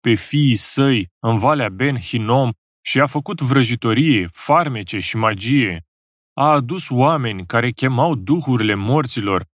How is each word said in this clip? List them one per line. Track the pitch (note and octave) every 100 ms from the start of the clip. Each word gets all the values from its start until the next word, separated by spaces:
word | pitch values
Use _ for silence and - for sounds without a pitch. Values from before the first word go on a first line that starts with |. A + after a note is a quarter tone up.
pe | -
fiii | A#2 - D3 D3 A2
săi | - - C#3 B2+ F2+ _
în | A2+ A2+
Valea | A#2+ D3 A2
Ben | F#2+ C3+ C3
Hinnom | F#2+ C3 G#2+ B2+ B2+ G#2+ _ _
și | - C#3
a | C#3+
făcut | D3+ D3 F#3+
vrăjitorie, | C3 C#3 A#2 A#2+ A#2 A2 D#3+ A#2 F2
farmece | - - D3+ D#3+ A#2 F#2+ G#2+
și | F2 A2
magie. | A2 G#2 G#2 C#3 A2 E2 - _ _ _ _
A | - C#3+
adus | D3+ B2 F3+ -
oameni | B2 C#3 D#3+ A#2+ G2 F2+
care | A#2 A#2+
chemau | A#2+ C3 B2 D#3+ C#3
duhurile | F#2+ E3 C3+ B2 G#2+
morților | G2+ G2+ C#3+ C3 - G2+ F#2 -